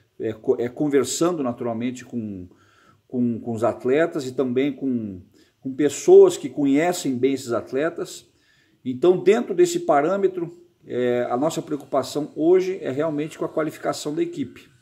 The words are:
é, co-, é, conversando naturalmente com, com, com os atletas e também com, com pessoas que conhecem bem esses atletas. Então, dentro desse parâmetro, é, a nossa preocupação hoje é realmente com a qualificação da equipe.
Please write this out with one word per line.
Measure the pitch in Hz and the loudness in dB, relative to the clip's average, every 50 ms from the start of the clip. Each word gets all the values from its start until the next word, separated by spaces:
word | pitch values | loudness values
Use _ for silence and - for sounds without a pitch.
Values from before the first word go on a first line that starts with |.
| _ _ _ - | _ _ _ -8
é, | - 110 107 | -8 -8 -8
co-, | - - - 120 - | -2 -2 0 0 0
é, | 117 | -2
conversando | 120 - - 151 147 139 139 120 123 - - 165 175 180 156 135 | -4 -4 -4 -2 2 2 2 2 0 0 0 0 0 0 -2 -4
naturalmente | 123 120 - 123 120 113 113 120 127 123 - - | -4 -4 -4 -6 -6 -4 -4 -6 -6 -8 -10 -12
com, | - - 120 110 107 98 92 90 90 _ _ _ _ _ _ _ _ _ _ _ | -10 -10 -8 -8 -8 -10 -12 -14 -16 _ _ _ _ _ _ _ _ _ _ _
com, | _ - 123 123 120 117 104 | _ -2 -2 0 0 -2 -4
com | - 120 | -6 -6
os | 113 104 120 | -4 -2 0
atletas | 110 107 - - 123 131 151 165 170 170 160 131 | -2 -2 -2 0 0 2 2 2 0 -2 -6 -8
e | 127 | -4
também | 127 139 135 127 120 127 139 147 139 | -4 -4 -2 0 0 0 0 0 -2
com, | - 135 135 127 117 110 101 95 90 87 _ _ _ _ _ _ _ | -4 -4 -4 -4 -4 -4 -8 -10 -12 -16 _ _ _ _ _ _ _
com | - 135 127 | -12 -8 -2
pessoas | 135 151 139 - - - 180 185 196 196 180 - | -2 -2 -2 -2 0 6 8 10 10 10 8 6
que | - - 123 | 0 -6 -8
conhecem | - - 143 139 135 143 165 175 - - - 139 131 | -4 0 2 2 2 2 2 0 0 -2 -4 -4 -2
bem | 120 127 135 139 | 0 0 0 0
esses | 127 117 117 | -2 -4 -4
atletas. | 120 107 - - 127 131 151 170 170 - - - - - - _ _ _ _ _ _ _ _ _ _ _ - | -4 -4 -4 -4 -4 -2 -2 -2 -4 -6 -10 -10 -12 -16 -20 _ _ _ _ _ _ _ _ _ _ _ -8
Então, | 123 127 127 151 175 185 - | -8 -2 2 4 4 4 4
dentro | - 185 214 240 240 - 196 | 4 4 4 4 2 0 2
desse | 170 175 175 175 170 | 2 4 4 2 0
parâmetro, | - - 156 143 147 165 190 196 196 185 190 180 170 156 - - - _ _ _ - | 0 2 4 4 4 2 2 2 0 0 0 -4 -8 -8 -10 -16 -20 _ _ _ -12
é, | - 120 123 123 123 123 123 123 120 | -8 -4 -2 0 0 0 0 0 -2
a | 120 | -2
nossa | 123 143 165 160 170 | -2 -2 -2 -2 -4
preocupação | - - 147 135 - - - 135 - - - 151 139 - - | -6 -6 -8 -8 -6 -4 -4 -4 -2 -4 -4 -6 -6 -6 -4
hoje | - 156 165 185 185 185 185 185 - | 0 2 4 4 4 2 0 -4 -6
é | - - | -6 -6
realmente | 131 139 156 165 147 143 151 160 - | -4 -2 -2 -2 -4 -4 -6 -8 -8
com | - 165 | -8 -8
a | 151 | -6
qualificação | - 165 156 156 - - - 151 147 - - 151 147 | -4 -4 -4 -4 -6 -6 -6 -6 -6 -4 -6 -6 -4
da | 165 170 | -4 -4
equipe. | 170 - - 127 117 - - - _ _ _ | -4 -6 -8 -10 -10 -12 -18 -20 _ _ _